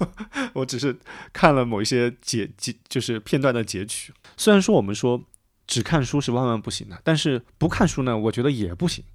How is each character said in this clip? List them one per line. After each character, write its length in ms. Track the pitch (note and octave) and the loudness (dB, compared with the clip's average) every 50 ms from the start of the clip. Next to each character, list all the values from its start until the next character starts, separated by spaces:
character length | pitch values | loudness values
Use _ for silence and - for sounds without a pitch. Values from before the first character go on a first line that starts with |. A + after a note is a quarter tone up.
| F3 - - - | -4 -6 -6 -10
<laughs> 320 | G#3+ - - C#4 C4 - - | -16 -8 -6 -6 -6 -4 -4
我 120 | C3+ C3 | -4 -4
只 140 | B2+ C3 A#2+ | -4 -4 -2
是 180 | C3 C#3 A#2+ - - - - - - - | -2 -2 -2 -4 -8 -18 -18 -18 -18 -16
看 220 | - - F#3+ D#3+ C#3+ | -4 0 2 4 4
了 100 | C3 B2 | 2 2
某 160 | A#2+ A2 G2+ | 0 -2 -2
一 60 | G#2+ | -2
些 260 | - C3+ B2 A#2+ A#2+ A#2+ - | 0 0 0 0 0 -4 -6
截-， 280 | - - - A2 G2+ - - - | -8 -6 -4 -4 -4 -6 -8 -10
截-， 160 | - B2+ A#2 - _ - | -10 -10 -10 -12 _ -8
就 100 | - C3 | -6 -4
是 200 | - - A#2 A2 | -4 -4 -4 -6
片 200 | - - - C#3 | -4 -2 -2 2
段 140 | C3+ C3+ A#2+ | 2 2 2
的 100 | A#2+ G#2+ | 0 -2
截 220 | - - F#2 G2+ | -4 -4 -6 -6
取。 260 | A2 - - - - - _ _ - - | -6 -8 -10 -10 -14 -18 _ _ -20 -12
虽 160 | - - G#3+ | 0 4 6
然 80 | G#3 G3 | 6 6
说 140 | F#3 - G#3 | 6 6 4
我 80 | C#3+ | 4
们 140 | G#2 G2 G#2 | 4 2 0
说 260 | - - B2 B2 B2 - - _ _ _ _ _ _ _ - | 0 0 0 0 0 -4 -10 _ _ _ _ _ _ _ -4
只 160 | - A#2+ - | -2 -2 0
看 200 | - E3+ D3+ B2+ | 2 2 0 2
书 160 | - - C#3+ | 0 0 -2
是 120 | C3+ - | 0 0
万 160 | A#2 B2 C3 B2 | 0 0 2 0
万 120 | A2+ A2 | 0 -2
不 120 | - A2+ | -4 -6
行 180 | - - A2+ G2+ | -8 -8 -10 -12
的， 100 | F2+ - - | -16 -6 -2
但 120 | D#3+ D#3+ | 0 0
是 280 | D3+ - D#3 C3 A#2 - _ _ - | 2 2 0 0 -2 -4 _ _ -2
不 100 | D#3 - | 0 0
看 180 | - - G3+ D#3+ | 2 2 2 2
书 140 | - C#3 | 2 0
呢， 160 | C3 B2+ A#2 G#2+ | 0 0 0 0
我 140 | G#2 A2+ | 0 0
觉 100 | G2+ A#2+ | 0 0
得 80 | B2 D3 | 0 0
也 240 | C#3 A2+ G2+ E2 F2 | 0 0 -2 -4 -2
不 140 | E2+ F3 E3+ | -2 -2 -2
行。 160 | - - - - - | -2 -4 -10 -16 -20